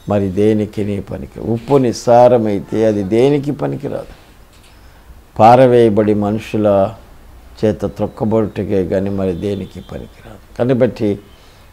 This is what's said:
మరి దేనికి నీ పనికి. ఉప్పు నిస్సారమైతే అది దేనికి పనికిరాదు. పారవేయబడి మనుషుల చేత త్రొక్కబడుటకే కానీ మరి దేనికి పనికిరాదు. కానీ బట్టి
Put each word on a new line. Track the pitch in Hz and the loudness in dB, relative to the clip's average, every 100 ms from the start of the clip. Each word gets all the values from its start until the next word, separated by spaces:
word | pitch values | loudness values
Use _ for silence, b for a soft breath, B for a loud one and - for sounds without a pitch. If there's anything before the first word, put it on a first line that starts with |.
| - | -4
మరి | 104 98 | -2 -2
దేనికి | 92 107 107 101 - | 0 2 2 -2 -4
నీ | 104 98 | -6 -6
పనికి. | 92 98 - - | -8 -12 -12 -10
ఉప్పు | 78 117 117 139 | -6 -6 0 0
నిస్సారమైతే | 123 - - 120 123 123 107 101 - 107 110 | 0 -2 2 6 6 4 0 -4 -4 -2 0
అది | 101 | 0
దేనికి | 92 113 135 147 143 | 0 2 2 0 -4
పనికిరాదు. | 139 143 135 143 - - - - - - - b b b b b - - - | -6 -8 -8 -8 -10 -12 -20 -20 -20 -20 -20 b b b b b -20 -14 4
పారవేయబడి | 110 123 131 123 117 104 107 | 6 8 6 6 4 4 2
మనుషుల | 104 101 110 - 110 104 98 101 - - - - - - - | 0 -2 -4 -6 -2 2 2 0 -4 -20 -20 -20 -20 -20 -4
చేత | 107 107 | -4 -2
త్రొక్కబడుటకే | 98 - 104 - 117 113 98 101 92 98 85 | -6 -6 -8 -4 -2 -2 -2 -4 -4 -4 -2
కానీ | 95 98 | -2 -4
మరి | 98 95 | -4 -4
దేనికి | 85 101 98 92 92 | -4 -6 -6 -10 -14
పనికిరాదు. | - 71 58 - 113 104 - - | -16 -16 -16 -20 -20 -20 -18 -6
కానీ | 120 | -2
బట్టి | 123 120 - 104 101 - b b b b | 0 0 -2 -4 -4 -10 b b b b